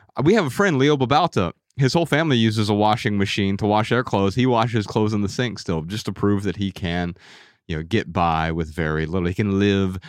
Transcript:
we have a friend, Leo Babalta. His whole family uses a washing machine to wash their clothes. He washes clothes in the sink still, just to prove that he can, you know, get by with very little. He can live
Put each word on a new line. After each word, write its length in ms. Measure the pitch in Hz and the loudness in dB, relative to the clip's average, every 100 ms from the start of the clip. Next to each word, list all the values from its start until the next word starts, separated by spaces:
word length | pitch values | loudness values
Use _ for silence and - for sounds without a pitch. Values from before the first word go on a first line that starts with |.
| _ - | _ -2
we 120 | 147 | 2
have 120 | 220 151 | 4 2
a 40 | |
friend, 280 | - 202 139 | 0 2 2
Leo 180 | 143 147 | 2 2
Babalta. 540 | 123 143 175 123 87 - _ - | 2 2 2 0 -2 -4 _ 0
His 160 | 139 | 2
whole 120 | 170 165 | 2 2
family 300 | 143 165 123 | 2 2 2
uses 320 | 110 107 104 | 2 2 2
a 60 | |
washing 440 | 104 107 107 113 101 | 2 2 2 0 0
machine 380 | 98 - 98 98 | 0 0 -2 0
to 100 | 107 | 2
wash 220 | 107 107 | 2 2
their 160 | 120 | 0
clothes. 320 | 123 104 98 127 | 0 0 0 2
He 100 | 127 | 2
washes 400 | 120 113 110 101 | 2 0 -2 -2
clothes 260 | 113 107 | 0 0
in 100 | 107 | 0
the 60 | 101 | -2
sink 300 | - 123 95 | -2 -4 -6
still, 240 | - 82 | -6 -4
just 240 | 80 104 - | -4 -8 -8
to 60 | |
prove 320 | 95 101 101 | -2 0 0
that 120 | 98 87 | -2 -4
he 120 | 98 | -4
can, 460 | - 90 87 87 85 - - - _ - | -4 -4 -4 -4 -8 -18 -20 -20 _ -10
you 100 | 80 | -8
know, 60 | |
get 300 | 82 110 - | -4 -4 -2
by 400 | 85 85 80 80 | 0 2 2 0
with 200 | 82 80 | -2 -6
very 320 | 76 78 78 80 | -4 -2 -2 -2
little. 200 | 90 87 | -2 -2
He 80 | |
can 240 | 90 104 98 | -2 -2 0
live 400 | 101 98 95 92 | 2 0 -2 -4